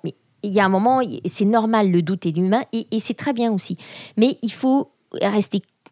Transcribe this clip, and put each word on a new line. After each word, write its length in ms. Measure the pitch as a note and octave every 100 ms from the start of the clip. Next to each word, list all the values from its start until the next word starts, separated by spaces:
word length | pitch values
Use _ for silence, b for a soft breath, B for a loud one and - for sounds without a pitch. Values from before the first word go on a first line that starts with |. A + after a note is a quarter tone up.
mais 120 | E3 - _ _
il 100 | G#3
y 80 | G3+
a 60 | F#3+
un 40 |
moment, 300 | G3 A#3 C4
y-, 200 | A3 - F3+
c'est 200 | - G3+
normal, 460 | A3+ A3 A3+ G3
le 100 | F3
doute 240 | D#3+ F#3+ E3+
est 100 | D#3+
humain, 280 | F#3 A3+ -
et, 140 | A3+ -
et 80 | A3
c'est 160 | -
très 200 | - C#4+
bien 200 | A#3 A#3
aussi. 240 | G3 - E3+ B B B G#3+
Mais 220 | B3+ -
il 100 | A3
faut 380 | - C4 C#4 - _ _ -
rester, 400 | G3+ G#3 - G3+ - _ _